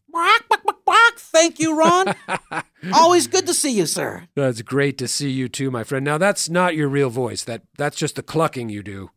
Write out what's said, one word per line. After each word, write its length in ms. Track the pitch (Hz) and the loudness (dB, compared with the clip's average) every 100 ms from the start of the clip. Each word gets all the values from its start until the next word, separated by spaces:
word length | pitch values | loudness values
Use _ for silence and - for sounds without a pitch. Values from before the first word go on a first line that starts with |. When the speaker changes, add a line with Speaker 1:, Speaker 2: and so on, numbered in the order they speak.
| _ | _
Speaker 1:
Quack, 360 | 339 349 453 - | -2 2 2 2
quack, 120 | 415 | -2
quack, 220 | 415 - | -2 -4
quack. 300 | - 392 466 - | 2 4 4 2
Thank 420 | - 320 330 320 | 0 2 2 2
you, 200 | 320 311 | -2 2
Ron. 340 | 320 359 392 - - 185 - | 4 4 2 -4 -8 -10 -8
Speaker 2:
<laughs> 400 | 160 - _ 175 | -12 -12 _ 0
Speaker 1:
Always 340 | 262 330 359 - | 6 6 6 2
good 200 | 370 349 | -2 -2
to 60 | |
see 180 | - 294 | -2 -2
you, 140 | 220 160 | 0 -2
sir. 420 | - 127 92 - - | -4 -6 -8 -10 -4
Speaker 2:
That's 260 | 135 113 | -2 -4
great 340 | 107 135 143 131 | -4 -2 -2 -2
to 100 | 123 | -6
see 220 | - 143 | -4 -4
you 180 | 131 127 | -4 -6
too, 240 | - 135 | -6 -6
my 140 | 123 110 | -6 -6
friend. 180 | 135 | -4
Now, 140 | 139 151 | -2 0
that's 320 | 196 196 - | 0 0 -2
not 260 | 175 180 156 | 0 0 0
your 140 | 147 | 0
real 200 | 139 135 | 0 0
voice. 360 | 117 120 101 - | -2 -4 -6 -10
That, 160 | 117 _ - | -12 _ -6
that's 180 | 147 - | -6 -4
just 220 | 147 - | -6 -6
the 40 | |
clucking 460 | - 156 156 131 113 | -6 -2 -2 -2 -8
you 160 | 104 | -10
do 280 | 101 98 95 | -10 -14 -16